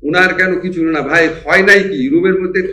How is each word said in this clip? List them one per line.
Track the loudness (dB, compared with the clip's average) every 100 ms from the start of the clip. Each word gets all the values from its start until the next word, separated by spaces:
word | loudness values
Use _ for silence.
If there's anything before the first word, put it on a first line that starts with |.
উনার | -4 2 2
কেন | 2 -2 -2
কিছু | -4 -4
হলো | -2
না। | -2
ভাই, | 0 0 0 -2
হয় | 0 2
নাই | 4 4
কি? | 2 -2 0
রুমের | 2 2 0
মধ্যে | -2 -4 -6